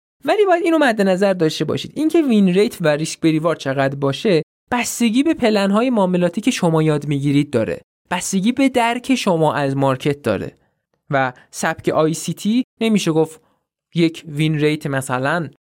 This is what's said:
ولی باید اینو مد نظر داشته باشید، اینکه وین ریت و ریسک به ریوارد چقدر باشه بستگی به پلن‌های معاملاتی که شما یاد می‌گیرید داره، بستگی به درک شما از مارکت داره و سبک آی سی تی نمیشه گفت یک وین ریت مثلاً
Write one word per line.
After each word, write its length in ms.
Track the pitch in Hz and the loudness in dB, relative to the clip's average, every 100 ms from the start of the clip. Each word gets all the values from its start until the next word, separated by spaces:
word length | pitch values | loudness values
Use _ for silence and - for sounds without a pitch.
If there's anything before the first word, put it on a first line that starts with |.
| _ _ | _ _
ولی 220 | 277 403 392 | -2 2 4
باید 180 | 349 | 2
اینو 140 | 339 320 | 2 2
مد 240 | 277 220 | 2 2
نظر 300 | 190 185 202 | 0 2 2
داشته 320 | 185 156 - | 2 0 0
باشید، 280 | 151 - - - | -4 -4 -6 -4
اینکه 260 | 311 339 | 0 2
وین 320 | 285 214 190 | 4 4 4
ریت 220 | 180 226 - | 4 0 0
و 80 | 160 | -2
ریسک 320 | 147 156 - | 0 -4 -2
به 100 | 160 | 0
ریوارد 280 | 156 165 156 | 2 0 -2
چقدر 380 | 139 135 135 139 | -4 -2 -2 0
باشه 460 | 139 135 226 165 - _ _ | -4 -2 0 0 -2 _ _
بستگی 520 | 247 226 - 233 233 | -4 -4 -2 0 2
به 120 | 311 | 0
پلن‌های 560 | 311 233 208 196 208 262 | 0 0 2 2 0 0
معاملاتی 500 | 226 185 180 175 214 | 0 0 2 0 0
که 100 | 254 | -2
شما 320 | - 175 160 | 0 0 2
یاد 240 | 156 147 147 | 2 0 -2
می‌گیرید 440 | 143 143 143 143 | -2 2 2 2
داره، 300 | 120 104 - - _ _ | -2 -2 -4 -10 _ _
بستگی 420 | 180 - 196 208 | -6 -2 -2 0
به 160 | 254 277 | 2 2
درک 460 | 254 233 240 240 | 2 0 -2 -2
شما 400 | 247 208 165 151 | -2 0 2 2
از 220 | 123 139 139 | 2 -2 0
مارکت 460 | 135 131 151 143 | 0 0 -2 -2
داره 320 | 117 95 - - _ _ _ _ _ | -2 -2 -4 -12 _ _ _ _ _
و 220 | 139 131 - _ | -2 -2 -6 _
سبک 380 | - 175 160 - | -6 -4 -2 -2
آی 260 | - 160 | 0 0
سی 200 | 160 - | -2 -8
تی 300 | 170 202 240 - _ | -6 -2 -2 -2 _
نمیشه 320 | 226 208 170 | 0 0 2
گفت 280 | 160 156 - _ _ _ _ _ | 0 0 -4 _ _ _ _ _
یک 300 | 165 165 165 165 | 0 0 -2 -10
وین 320 | 147 156 151 | -2 -2 0
ریت 280 | 151 151 151 | 0 -2 -4
مثلاً 640 | 135 131 127 135 170 139 - | -6 -4 -4 -2 -4 -6 -12